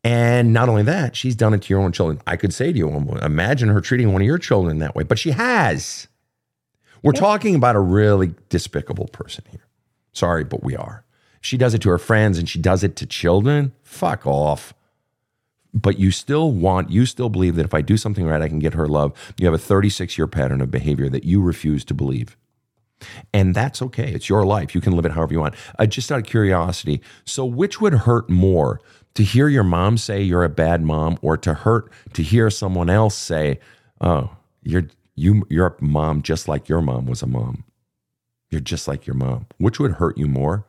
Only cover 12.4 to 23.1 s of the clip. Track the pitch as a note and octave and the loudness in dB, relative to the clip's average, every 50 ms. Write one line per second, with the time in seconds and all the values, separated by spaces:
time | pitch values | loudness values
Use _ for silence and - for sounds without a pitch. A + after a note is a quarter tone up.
12.4 | E2+ - - E2+ D#2+ F#2+ F#2+ F2 G2 F#2 - - - - - - - E2+ F2 G2+ | -2 -4 -4 -2 2 2 2 2 0 -2 -4 -6 -12 -10 -8 -2 0 2 2 4
13.4 | G#2+ C3+ D3 D3 C#3+ C3 - _ _ _ - - F#3 F3 - - - - - C#2+ | 2 2 0 0 0 -2 -6 _ _ _ -10 -4 -4 -4 -4 -2 -2 -2 -2 0
14.4 | D2+ D2+ C#2+ - - - - _ _ _ _ _ _ _ _ _ _ _ _ _ | 0 0 -2 -4 -6 -20 -20 _ _ _ _ _ _ _ _ _ _ _ _ _
15.4 | _ _ _ _ _ _ - A2 - G2 G2 - F#2+ F#2+ F2+ - - - C#3+ D3+ | _ _ _ _ _ _ -6 -2 0 0 0 2 2 2 2 0 -4 -2 0 0
16.4 | E3 D#3 A#2+ F2+ E2 F#2+ F#2 F#2 F2+ - D#2+ G#2+ B2+ A#2+ - - B2 A#2 G#2 F#2 | 0 0 0 2 2 2 2 0 -2 0 2 2 2 0 0 -4 -4 -2 0 0
17.4 | F#2 F2+ E2 E2 D2+ - - D#2 C#2 C#2+ G#2 A2 - G#2+ G#2 G2+ F2+ D#2+ D#2 D#2 | 0 2 2 0 -2 0 0 -2 0 2 0 0 0 -4 -4 -2 -2 0 0 0
18.4 | D#2+ D#2 D#2 D#2 D2+ D#2+ D2+ E2 D#2 D2 D2+ D2 D2 C#2+ - - - - - - | -2 -2 -2 -2 -2 -2 -2 -2 -2 0 0 0 0 0 -4 -8 -20 -16 -6 0
19.4 | F#2 F2 D#2+ D#2+ - - G2+ G2 G#2 G2+ - - F#2 E2 - - D#2+ D2+ - D2+ | 0 2 2 0 0 2 2 2 4 2 0 -2 -8 -8 -4 -4 -4 -2 -2 -2
20.4 | C2+ C2 C#2 C2+ C2 B1+ - C2 C2+ D2+ D2 - C#2 C2+ C2 C2+ - D#2+ F2+ G2+ | -2 0 0 -2 -2 -2 -4 -4 -2 -2 -2 0 -2 -4 -4 -4 0 2 2 4
21.4 | F#2 F2 D#2 - - D2+ D2+ C#2 - - C#2 C2+ C#2 C#2 C2 A#1+ A#1 - _ _ | 4 2 -2 -2 -2 -2 -2 -2 -4 -6 -4 -4 -2 -2 -2 -4 -6 -8 _ _
22.4 | _ _ _ _ _ _ _ _ _ _ _ _ - - | _ _ _ _ _ _ _ _ _ _ _ _ -20 -20